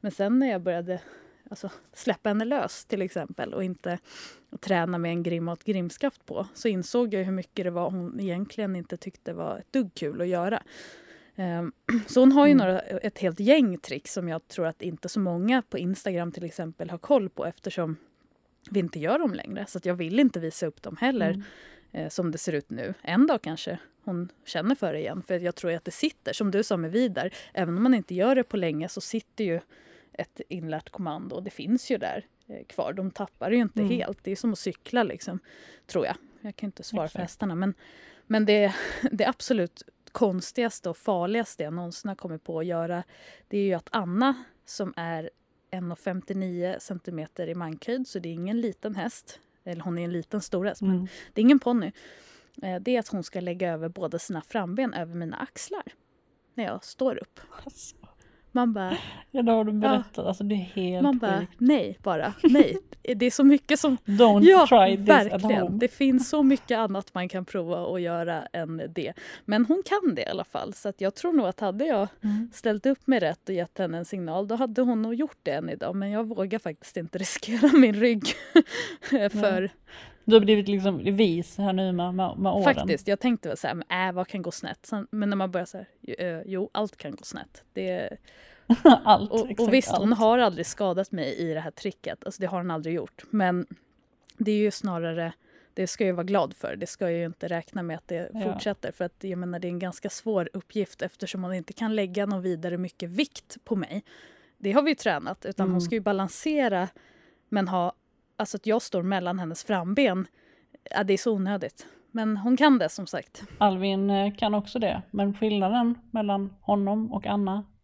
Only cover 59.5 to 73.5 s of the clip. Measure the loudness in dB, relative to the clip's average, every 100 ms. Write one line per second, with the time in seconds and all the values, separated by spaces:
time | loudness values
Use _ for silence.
59.5 | 4 2 2 2 2 0 -6 -4 -4 -2
60.5 | -2 -4 -4 -2 2 2 2 2 0 -2
61.5 | 2 4 4 2 -4 -2 -2 -2 4 6
62.5 | 8 6 4 -10 -14 -6 0 0 6 8
63.5 | 8 6 2 2 0 0 6 8 10 12
64.5 | 12 10 10 8 6 8 8 8 0 2
65.5 | 2 2 0 -2 2 4 4 2 4 6
66.5 | 4 2 0 0 -2 -6 -6 -4 -4 -4
67.5 | -6 -2 -4 -2 -2 -2 -2 -2 -4 -6
68.5 | -8 -6 -6 -6 -6 -8 -10 -16 -14 -2
69.5 | 2 4 2 2 2 2 0 -2 -4 -4
70.5 | -6 -8 -8 -8 -4 -4 -2 0 2 2
71.5 | -2 -4 -2 0 0 0 -2 -2 -2 -4
72.5 | -4 -2 0 0 0 2 2 2 -2 -4